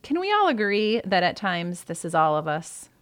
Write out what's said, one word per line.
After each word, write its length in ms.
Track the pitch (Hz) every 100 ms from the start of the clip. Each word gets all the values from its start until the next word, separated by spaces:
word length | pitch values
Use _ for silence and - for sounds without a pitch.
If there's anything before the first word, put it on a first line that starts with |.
can 180 | - 320
we 120 | 381
all 160 | 415 392
agree 520 | 240 208 202 214 226
that 180 | 190 190
at 140 | 180 -
times 480 | 202 175 175 175
this 200 | - 165
is 100 | 170
all 220 | 165 156 151
of 120 | 156
us? 400 | 151 160 - - _